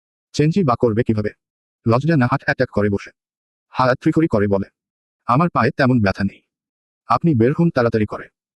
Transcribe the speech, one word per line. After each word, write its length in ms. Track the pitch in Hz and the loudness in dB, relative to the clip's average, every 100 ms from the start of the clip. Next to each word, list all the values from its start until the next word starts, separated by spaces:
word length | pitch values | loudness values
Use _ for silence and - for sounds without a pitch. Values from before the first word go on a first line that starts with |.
| _ _ _ | _ _ _
চেঞ্জই 320 | - 151 185 | -2 0 2
বা 120 | 151 117 | 0 0
করবে 260 | 123 107 | 0 0
কিভাবে? 280 | 120 107 104 - _ _ _ _ 113 | -2 -2 -4 -8 _ _ _ _ -2
লজ্জা 280 | 117 147 160 | 0 2 0
না 100 | 120 | 0
হার্ট 180 | 139 | -2
অ্যাটাক 260 | - 143 127 | -4 -4 -4
করে 180 | - 104 | -2 -2
বসে। 200 | 101 - - _ _ _ _ _ | -2 -8 -20 _ _ _ _ _
হা 260 | - 127 | -2 0
ত্রিকড়ি 340 | 131 160 160 160 | 0 0 0 0
করে 180 | 110 101 | 0 0
বলে, 220 | 98 98 _ _ _ _ _ - | -2 -4 _ _ _ _ _ -2
"আমার 220 | 123 175 | 0 0
পায়ে 220 | 139 113 | 0 0
তেমন 320 | - 131 127 | 0 0 2
ব্যথা 220 | 98 - | 0 -2
নেই, 180 | 98 - _ _ _ _ _ _ - | -6 -8 _ _ _ _ _ _ -4
আপনি 280 | 120 170 | -2 0
বের 180 | 123 117 160 | 2 2 2
হন 100 | 170 | 0
তাড়াতাড়ি 360 | 131 117 110 107 | 0 0 0 -4
করে।" 220 | - - _ _ | -6 -14 _ _